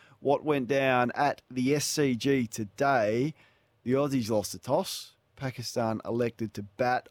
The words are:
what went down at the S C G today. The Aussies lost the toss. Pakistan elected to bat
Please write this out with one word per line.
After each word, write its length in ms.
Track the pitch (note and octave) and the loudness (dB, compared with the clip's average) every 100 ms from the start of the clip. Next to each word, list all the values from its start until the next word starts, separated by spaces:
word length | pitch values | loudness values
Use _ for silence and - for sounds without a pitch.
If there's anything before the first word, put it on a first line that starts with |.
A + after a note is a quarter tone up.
| - _ | -20 _
what 260 | C3 C#3+ | 0 0
went 220 | D3+ C#3+ A#2+ | 0 0 0
down 460 | C#3 C3+ B2+ B2 | 2 4 4 2
at 280 | - C#3+ - - | 2 0 -2 -6
the 280 | B2+ B2+ D3 | -2 0 0
S 80 | |
C 320 | - - C#3+ A#2+ | 0 0 2 2
G 320 | C3+ C#3 A#2 | 2 2 0
today. 880 | - G#2 - C#3 C3 G#2 A2+ D3 - _ _ _ _ | -6 -8 0 2 4 2 2 0 -4 _ _ _ _
The 80 | A#2 | -2
Aussies 380 | C3 C#3+ C3+ A2 | 0 2 0 0
lost 200 | A2 F#2+ | 0 -2
the 80 | - | -8
toss. 560 | - D3+ G3 - - _ _ - | -2 -2 -2 -8 -12 _ _ -10
Pakistan 640 | C3+ B2 A2+ B2 A2+ G#2+ | -8 -8 -6 -2 -2 -4
elected 500 | - A#2 A#2+ - A2 | -4 -2 -2 -4 -8
to 80 | - | -8
bat 460 | G2+ - B2 B2+ - | -10 -2 0 0 -4